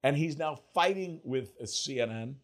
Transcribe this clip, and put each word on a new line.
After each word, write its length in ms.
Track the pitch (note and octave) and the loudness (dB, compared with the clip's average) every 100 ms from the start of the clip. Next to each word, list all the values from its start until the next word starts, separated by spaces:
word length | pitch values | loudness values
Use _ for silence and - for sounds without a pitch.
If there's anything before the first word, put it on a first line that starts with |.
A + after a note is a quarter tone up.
And 140 | C3+ C#3+ | 4 2
he's 200 | E3 D3 | 0 0
now 200 | D#3 C#3+ _ | -2 -4 _
fighting 460 | F#3 F3+ G3 F3+ D#3+ | 4 4 4 -4 -8
with, 300 | - C3 A2+ - | -2 -2 -4 -10
uh, 60 | A2+ | -6
C 340 | - - C3 | -4 -4 -2
N 100 | A#2 | -2
N 260 | A2+ A#2 C3+ | -2 -8 -12